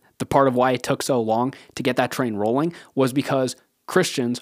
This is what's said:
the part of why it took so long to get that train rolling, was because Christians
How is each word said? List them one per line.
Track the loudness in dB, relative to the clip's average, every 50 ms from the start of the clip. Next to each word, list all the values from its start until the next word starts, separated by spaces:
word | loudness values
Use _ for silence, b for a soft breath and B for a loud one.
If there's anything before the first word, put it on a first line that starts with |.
| b b b
the | -10 -4
part | 0 2 4 4
of | 4 4
why | 2 2 2
it | 0 0
took | -2 -2 -4 -2 -2
so | -2 0 0
long | 0 0 0 0 0 -2 -4 B B B B
to | -4 -4
get | -2 0
that | 0 -2 -2
train | -2 -4 -4 -4 -2
rolling, | -2 0 0 0 0 -2 -2 B B B B B
was | 0 0 0 0
because | -2 -2 0 0 0 0 -2 -6 b b b b _ _
Christians | 0 2 2 2 0 -2 -2 -2 -2 -4 -6